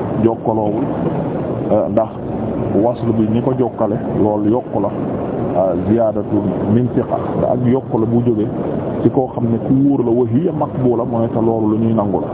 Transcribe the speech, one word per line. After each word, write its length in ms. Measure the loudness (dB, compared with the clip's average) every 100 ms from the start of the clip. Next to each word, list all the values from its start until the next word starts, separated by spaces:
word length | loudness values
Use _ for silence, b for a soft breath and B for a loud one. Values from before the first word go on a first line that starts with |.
| -2 2
jokkaloowul, 640 | 2 2 0 0 0 0 -2 -2 -2 -2 -4 -4 -4 -4 0
euh, 160 | 0 2
ndax 200 | -2 -4 -6 -8 -6 -4 -4 -2 0
wasl 300 | 0 0 -2
bi 160 | 0 0
ñi 100 | 0
ko 100 | 0 0
jokkale 380 | -2 0 -2 -2 -2 0
loolu 280 | 2 2 2
yokku 300 | 0 0 -2
la, 80 | -2 -4 -4 -4 -4 -4 -2 0
euh, 180 | 0 0 2
ziyaadatu 480 | 2 2 0 -2 0 0 -2 2
min 140 | 2 2
thiqa, 220 | 0 -2 -2 -2 -2 0
ak 60 | 2 2
yokku 320 | 0 0 0
la 80 | 2
bu 160 | 2
jóge 220 | 2 2 0 -2 -4 -4 -4 0
ci 80 | 2
koo 180 | 2 -2
xam 160 | -2 0
ne 60 | 0
ku 140 | 2
wóor 260 | 4 4 2
la, 60 | 2
wa 140 | 2 2
hiya 260 | 2 0
maqbula, 520 | 0 -4 0 2 2
mu 140 | 0 0
ne 80 | 0
te 120 | 0
loolu 260 | 0 2 2
lu 60 | 2
ñuy 140 | 2
nangu 260 | 2 2 0
la. 80 | -2